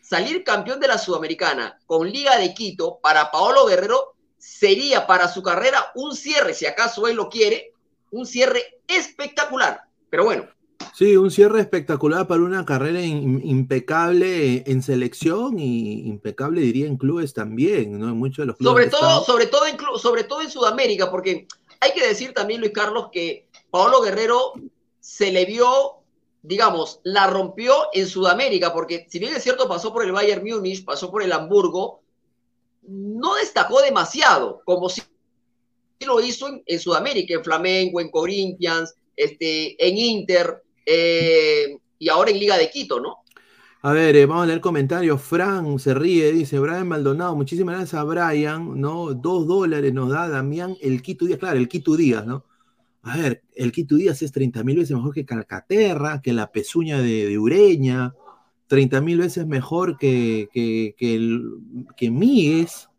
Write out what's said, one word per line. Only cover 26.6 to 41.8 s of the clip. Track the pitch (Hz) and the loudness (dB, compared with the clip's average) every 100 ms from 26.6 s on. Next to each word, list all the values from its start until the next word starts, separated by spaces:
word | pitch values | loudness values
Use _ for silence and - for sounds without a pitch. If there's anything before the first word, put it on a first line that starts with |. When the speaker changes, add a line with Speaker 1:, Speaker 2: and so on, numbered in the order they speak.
| 220 175 156 - | 2 2 -6 -8
Speaker 1:
la | 180 196 190 | -2 2 2
rompió | 190 190 208 240 285 - | 2 -4 -6 2 2 2
en | 190 185 | -2 -4
Sudamérica, | 190 185 185 269 196 170 | 0 2 2 2 0 0
porque | 165 160 170 - | -2 -6 -10 -10
si | 170 | -10
bien | 226 294 | -8 -4
es | |
cierto, | 247 254 233 | -4 -2 -2
pasó | 175 214 | -2 -6
por | 226 202 | -4 -2
el | |
Bayern | 190 208 190 202 | 0 0 0 -4
Múnich, | 226 185 190 - | -6 -6 -8 -8
pasó | 143 180 | -8 -6
por | 196 | -6
el | 190 | -2
Hamburgo, | 160 160 202 180 175 226 - _ _ _ _ _ _ _ _ - | -4 2 2 2 -2 -6 -10 _ _ _ _ _ _ _ _ -18
no | 196 202 220 302 381 | -14 -12 -4 -2 -2
destacó | - - - 254 | -2 -2 2 4
demasiado, | 277 214 - 294 294 165 117 - - | 4 2 -2 2 2 2 0 -8 -2
como | 180 180 | -2 -2
si | - - _ _ _ _ _ _ _ _ _ 269 | -8 -14 _ _ _ _ _ _ _ _ _ 0
lo | 240 | 0
hizo | 247 - 277 | 0 -4 -10
en, | 277 - | -12 -6
en | 170 | -6
Sudamérica, | 180 160 233 240 180 | 0 -2 0 -4 -2
en | 165 | -6
Flamengo, | 160 160 185 185 185 175 | -2 -2 0 0 0 -2
en | 165 | -4
Corinthians, | 156 170 196 190 180 170 165 165 _ _ - | -4 -2 -2 -4 -4 -2 -2 -4 _ _ -4
este, | 143 147 160 156 156 - 180 | -4 -2 -4 -4 -6 0 0
en | 196 | 2
Inter, | 233 214 185 180 170 - _ _ - | 0 -2 0 2 2 -6 _ _ 0
eh, | 165 170 165 165 160 156 151 143 143 | 2 4 2 4 4 4 2 0 -6